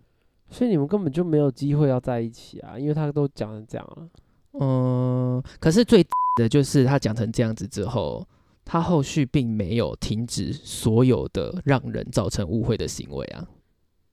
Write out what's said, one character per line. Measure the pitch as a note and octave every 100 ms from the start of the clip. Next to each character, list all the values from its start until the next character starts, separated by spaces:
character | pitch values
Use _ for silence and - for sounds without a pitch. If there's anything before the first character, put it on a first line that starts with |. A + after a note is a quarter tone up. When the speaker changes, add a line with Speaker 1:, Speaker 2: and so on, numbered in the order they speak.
| _ _ _ _ _
Speaker 1:
所 | - B3
以 |
你 | F3
们 | C#3+
根 | G#3
本 | E3+
就 | C#3+
没 | F3 D3+
有 | C#3+
机 | - C#3
会 | D3 D3
要 | B2+
在 | C3 A#2+
一 | A#2
起 | A#2 - -
啊， | - G#2+
因 | D3
为 |
他 | D3+ D3+
都 | D3 C#3+
讲 | - G#2+
成 | G#2+ A2
这 | -
样 | - -
了。 | E3 - _ _ _ C#4+
Speaker 2:
嗯， | C3+ C3 B2+ B2 B2+ B2+ B2+ B2+ - -
可 | D#3+
是 | F3
最 | B3 A3 E3 - - -
的 | A#2
就 | C#3+
是 | C3+ C#3+
他 | B2+ C#3
讲 | G#2+
成 | A2 A2
这 | A2+
样 | A2+
子 | A2 C#3
之 | G#2
后， | G2+ A#2+ D2+ A1+ - _ _ _
他 | - E3+
后 | E3 E3+
续 | C3+ D#3+ C3
并 | D3+ A#2+
没 | G#2+ F2+ A2+
有 | E2+ A1
停 | - G#2+ A#2+
止 | - D#2
所 | C#3 - - A#2 A2
有 | C3 G#2 C2+
的 | - D2+ F3+
让 | C#3 C3+ C3
人 | A2 G2+
造 | - G2
成 | - F2
误 | A2+
会 | A#2 G2+
的 | D2+
行 | - -
为 | C#2 B1
啊， | - - - _ _ _ _ _